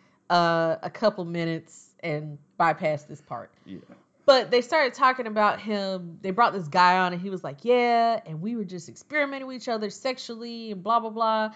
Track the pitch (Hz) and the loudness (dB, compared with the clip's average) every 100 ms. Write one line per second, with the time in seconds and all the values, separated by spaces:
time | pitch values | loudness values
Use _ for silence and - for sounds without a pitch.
0 | _ _ - 175 170 170 165 160 - - | _ _ 0 2 4 2 0 -2 -6 0
1 | 214 208 170 170 165 165 160 - - _ | 0 0 -4 -4 -2 -4 -8 -20 -20 _
2 | 170 151 151 143 - - 165 160 165 151 | -6 -6 -6 -12 -16 0 2 2 0 -2
3 | - 147 - 120 95 _ - 92 - - | -6 -18 -12 -12 -12 _ -18 -18 -18 -20
4 | _ _ - 262 190 240 240 320 277 240 | _ _ 6 6 6 0 2 2 0 2
5 | 262 254 226 214 208 - 214 208 196 185 | 2 2 -2 2 2 2 -2 -4 -4 -6
6 | 175 165 190 185 233 185 156 180 180 185 | -8 -8 -4 2 2 2 -2 4 6 6
7 | 185 180 190 190 151 143 233 247 240 233 | 2 -2 -6 -8 -10 -6 2 4 4 4
8 | 233 226 - 156 185 233 196 180 - 113 | 4 0 -4 -8 -6 -6 -6 -10 -14 -18
9 | - 294 285 277 262 254 247 226 208 - | -6 -2 -2 -4 -10 -10 -6 -4 -4 -6
10 | 269 262 - 226 233 233 226 196 185 233 | -6 -6 -10 -12 -12 -12 -10 -8 0 0
11 | 226 220 226 220 214 | 0 -2 0 0 -2